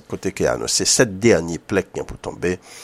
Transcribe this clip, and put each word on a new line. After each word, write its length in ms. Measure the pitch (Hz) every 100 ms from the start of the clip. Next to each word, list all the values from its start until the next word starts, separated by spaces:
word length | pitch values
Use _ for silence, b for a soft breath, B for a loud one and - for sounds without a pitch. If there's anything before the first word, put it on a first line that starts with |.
| -
kote 240 | - 98 -
ke 100 | 78
anonse 380 | 60 58 - 98
sèt 300 | - 123 95
dènye 400 | 113 87 85 80
plèg 300 | - 95 -
ki 140 | 80 -
pou 80 | -
tonbe, 300 | - - 87 90 B B